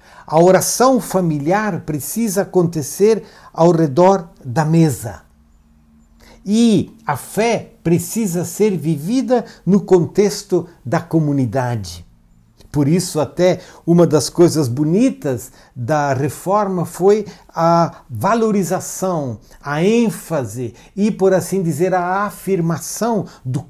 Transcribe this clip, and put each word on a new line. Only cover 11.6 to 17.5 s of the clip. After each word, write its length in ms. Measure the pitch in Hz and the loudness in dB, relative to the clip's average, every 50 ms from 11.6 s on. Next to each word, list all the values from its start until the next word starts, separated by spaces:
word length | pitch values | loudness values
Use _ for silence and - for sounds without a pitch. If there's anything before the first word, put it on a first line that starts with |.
| 123 123 120 110 95 85 85 87 - _ _ _ _ _ _ _ _ _ _ _ - - | -4 -2 -4 -6 -6 -10 -14 -18 -20 _ _ _ _ _ _ _ _ _ _ _ -20 -6
Por 160 | - 147 143 139 | -2 -2 0 2
isso, 320 | 170 190 185 - - 156 | 2 0 0 -2 -4 -4
até 400 | 139 - - - 180 185 170 180 - - - - - | -4 -4 -2 0 2 2 2 0 -6 -18 -20 -10 0
uma 200 | 165 175 175 170 | 2 4 4 4
das 240 | 139 143 156 - - | 4 4 0 0 0
coisas 360 | - - 175 156 - 165 143 | 2 4 4 4 4 2 -2
bonitas 840 | 120 120 143 156 156 175 208 254 262 - - - 143 127 110 - - - - - _ _ | -2 0 -2 0 0 2 2 2 0 0 -2 -6 -6 -6 -6 -8 -14 -20 -20 -20 _ _
da 380 | 127 120 110 156 147 143 139 135 | -10 -4 -2 -2 0 0 0 0
reforma 720 | 120 147 139 - - - 170 196 214 208 196 190 175 165 | 0 -2 -4 -4 -6 -4 -2 0 0 0 0 -2 -4 -4
foi 400 | - - - 180 196 208 220 208 - - - _ _ | -6 -6 0 2 4 4 2 0 -8 -14 -20 _ _